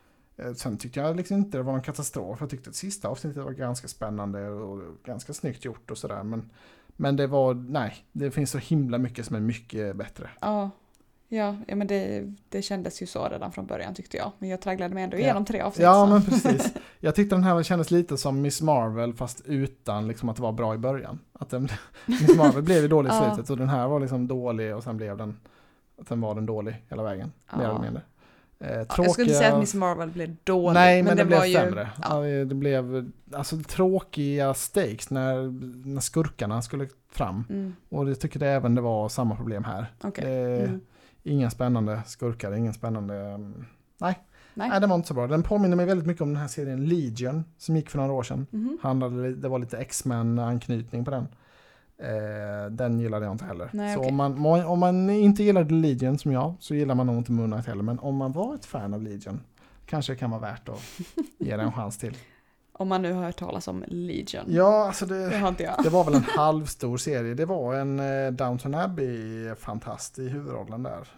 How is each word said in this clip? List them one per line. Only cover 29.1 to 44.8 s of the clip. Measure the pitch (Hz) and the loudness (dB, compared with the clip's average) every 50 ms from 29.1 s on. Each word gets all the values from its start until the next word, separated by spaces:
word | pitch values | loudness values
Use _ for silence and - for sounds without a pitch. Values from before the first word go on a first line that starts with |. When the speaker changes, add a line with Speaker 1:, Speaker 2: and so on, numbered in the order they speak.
Speaker 2:
skulle | 170 - 247 | 6 6 6
inte | 151 147 143 | 6 6 8
säga | 143 - | 8 6
att | - | 6
Speaker 1:
tråkiga | 220 | 6
Speaker 2:
Miss | 214 202 196 | 2 0 0
Marvel | 196 185 175 170 175 165 160 | 0 0 0 0 -2 -4 -6
blev | 165 175 165 165 165 - - | -6 -6 -8 -8 -8 -6 -2
dålig, | - 185 185 175 175 170 | 0 2 4 4 6 8
Speaker 1:
Nej, | 175 180 180 180 185 185 | 10 10 10 10 8 8
Speaker 2:
men | - | 6
Speaker 1:
men | 175 | 6
det | 175 - | 6 6
Speaker 2:
det | |
Speaker 1:
blev | 175 170 - | 8 8 6
Speaker 2:
var | 185 | 6
ju | 185 180 | 6 6
Speaker 1:
sämre. | 165 - - - 104 104 107 - - - | 4 4 4 2 -2 -4 -6 -6 -6 -2
Speaker 2:
ja. | - 151 147 147 147 | -2 0 0 0 0
Speaker 1:
Ja, | 143 139 139 | 0 0 -2
det | 131 139 | -2 -2
blev, | 135 139 143 139 131 127 123 127 131 123 127 - - - - - | 0 0 2 2 2 0 -2 -4 -4 -6 -6 -12 -18 -18 -12 -8
alltså, | 143 143 - 160 160 | -6 -6 -4 -4 -6
tråkiga | 147 - - - 185 185 190 185 - - - 160 143 143 143 143 139 135 131 | -6 -4 0 4 4 4 4 2 -2 -4 -4 -2 -2 0 0 2 2 2 0
stakes | - - - - 202 180 117 107 113 - - | 0 -2 -2 0 0 0 0 -2 -6 -6 -4
när, | 135 131 131 131 131 131 131 131 127 131 131 127 123 127 127 135 | -4 -2 0 0 0 -2 -2 -4 -6 -8 -10 -12 -14 -12 -10 -6
när | 139 135 | -6 -4
skurkarna | - - - 165 156 147 - - 127 110 107 117 117 | -4 -2 0 0 0 0 -2 -6 -4 -4 -2 -4 -4
skulle | - - 139 135 135 - _ _ _ | -4 -6 -6 -6 -6 -10 _ _ _
fram. | - - 135 95 92 104 117 - | -4 -4 -2 -2 -2 -4 -6 -4
Speaker 2:
Mm. | 196 196 196 190 180 - _ - | -6 -6 -6 -8 -10 -14 _ -8
Speaker 1:
Och | 170 143 143 139 | -6 -4 -2 -2
jag | 135 123 | -2 -2
tycker | - 151 - 143 | -4 -6 -4 -2
det | 151 139 | 0 2
även | 139 135 131 120 120 | 2 2 2 4 2
det | 123 | 2
var | 120 117 113 107 107 107 | 2 2 0 0 0 -2
samma | - - 123 110 107 | -2 -2 -2 -2 -2
problem | 110 120 113 107 101 107 | -4 -4 -6 -4 -6 -6
här. | 117 104 98 120 117 - - - | -6 -6 -8 -8 -10 -12 -10 -10
Speaker 2:
Okej. | 302 - - - | -8 -8 -6 -4
Speaker 1:
Det | 131 | -4
är | 131 127 123 123 - 123 120 123 | -2 -2 -2 0 0 0 0 -2
Speaker 2:
Mm. | 185 190 - _ _ _ _ _ _ _ - | -2 -4 -8 _ _ _ _ _ _ _ -4
Speaker 1:
inga | 156 147 139 127 117 | 0 2 2 2 2
spännande | 117 - 131 123 123 117 107 104 107 110 110 | 0 0 0 2 2 2 2 0 -2 -4 -6
skurkar, | - - - 127 120 113 113 - 98 101 | -10 -10 -6 -4 -4 -4 -4 -6 -4 -2
ingen | 110 117 113 107 | -2 -2 -2 -4
spännande, | - - 113 113 107 101 101 101 | -4 -6 -4 -4 -4 -4 -6 -6
mm, | 101 101 101 101 101 104 101 101 - 120 - _ _ _ _ _ - | -6 -8 -8 -10 -10 -12 -14 -14 -16 -18 -18 _ _ _ _ _ -6
nej. | 170 180 180 - _ _ _ _ - - - | -4 -4 -4 -4 _ _ _ _ -20 -18 -12
Speaker 2:
Nej. | 208 202 247 | -8 -4 0
Speaker 1:
Nej, | 233 196 | 2 4